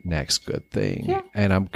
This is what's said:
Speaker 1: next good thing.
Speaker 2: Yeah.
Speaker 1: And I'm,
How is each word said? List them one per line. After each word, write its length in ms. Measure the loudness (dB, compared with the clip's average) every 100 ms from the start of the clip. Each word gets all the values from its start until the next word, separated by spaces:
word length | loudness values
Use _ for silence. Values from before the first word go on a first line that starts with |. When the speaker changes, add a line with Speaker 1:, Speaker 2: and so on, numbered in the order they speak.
Speaker 1:
next 360 | -4 -2 0 -2
good 300 | -2 -6 -4
thing. 320 | -2 -2 -2 -2
Speaker 2:
Yeah. 140 | -2 -2
Speaker 1:
And 180 | 0 2
I'm, 160 | 4 0